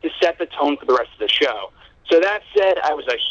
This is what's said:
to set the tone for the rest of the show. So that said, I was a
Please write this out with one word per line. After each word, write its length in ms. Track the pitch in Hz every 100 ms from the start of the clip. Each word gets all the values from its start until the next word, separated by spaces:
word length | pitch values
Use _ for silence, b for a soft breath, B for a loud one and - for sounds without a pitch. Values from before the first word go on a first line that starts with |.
to 80 | 165 -
set 180 | 175 165
the 80 | 165
tone 320 | - 143 143
for 80 | -
the 80 |
rest 160 | 127 113
of 60 | -
the 100 | 104
show. 420 | - 143 107 98 b b _ -
So 100 | 165
that 220 | 190 208 - 202
said, 220 | 190 170
I 120 | 151
was 120 | 147 127
a 80 | 120 -